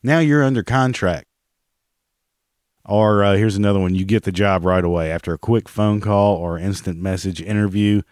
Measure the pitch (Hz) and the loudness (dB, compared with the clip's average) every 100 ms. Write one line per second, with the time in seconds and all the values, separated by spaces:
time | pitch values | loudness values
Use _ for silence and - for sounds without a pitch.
0 | 123 160 156 147 135 127 - 127 127 120 | -2 0 2 2 2 0 -2 0 0 -2
1 | 92 82 - _ _ _ _ _ _ _ | -4 -4 -8 _ _ _ _ _ _ _
2 | _ _ _ _ _ _ _ _ - 104 | _ _ _ _ _ _ _ _ -2 2
3 | 107 104 101 98 110 98 104 98 92 92 | 4 4 4 4 2 2 2 2 0 0
4 | 95 110 101 90 101 92 90 92 87 87 | 0 0 0 0 0 2 2 2 0 -2
5 | 80 82 - 80 - 113 - - 107 104 | -2 -4 -6 -6 -2 -2 -2 -2 -2 0
6 | 104 101 101 90 85 85 95 95 - 82 | 0 2 2 0 -4 -6 -6 -6 -6 -6
7 | 95 92 95 85 85 104 104 98 104 104 | -6 -4 -6 -8 -4 -2 -2 0 2 0
8 | - | -2